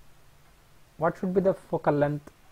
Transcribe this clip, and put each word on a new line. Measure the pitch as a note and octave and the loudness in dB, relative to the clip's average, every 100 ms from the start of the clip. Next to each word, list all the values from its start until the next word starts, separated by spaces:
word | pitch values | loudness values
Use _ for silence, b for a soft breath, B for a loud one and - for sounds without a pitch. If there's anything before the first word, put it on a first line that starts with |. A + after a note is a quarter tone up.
| - - - - - _ _ - - - | -20 -20 -20 -20 -20 _ _ -20 -20 -4
What | E3 - | -4 -2
should | F#3+ | -2
be | F#3+ | 0
the | F#3+ | 0
focal | F3 - D#3+ - | -2 -4 -2 0
length? | D3 D3 D3 - - - | 2 0 -2 -10 -20 -20